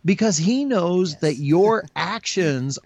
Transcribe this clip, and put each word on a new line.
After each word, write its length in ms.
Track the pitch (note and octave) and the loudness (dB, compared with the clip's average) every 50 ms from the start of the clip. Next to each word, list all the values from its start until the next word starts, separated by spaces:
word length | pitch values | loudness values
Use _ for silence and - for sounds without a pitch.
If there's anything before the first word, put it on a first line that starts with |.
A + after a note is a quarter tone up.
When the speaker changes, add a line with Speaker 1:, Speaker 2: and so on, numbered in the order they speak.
| - | -2
Speaker 1:
because 320 | E3 G3 - A3 A3+ F#3 | 0 0 2 2 0 2
he 300 | D#3 D#3+ F#3+ B3 C4+ C#4+ | 2 2 0 0 0 0
knows 460 | C#4 B3+ G3 F3 E3+ F3+ F3+ F#3 F3 | 0 0 0 0 2 2 2 0 0
Speaker 2:
Yes. 80 | D3 - | -2 -2
Speaker 1:
that 120 | - D3+ C#3+ | -2 -2 -2
your 500 | B2 D3 C#3 D#3 F3 G3 G#3+ A3+ A3 - C#3+ | 0 0 2 4 4 4 4 2 0 -2 -6
Speaker 2:
<laughs> 60 | - | -8
Speaker 1:
actions 840 | - D#3+ F3 G#3+ A3+ - - - G3 F3+ D#3 C#3 B2+ B2+ C3+ C3+ - - | -6 -6 -6 -6 -8 -8 -6 -2 0 0 0 0 -2 -4 -6 -8 -6 -4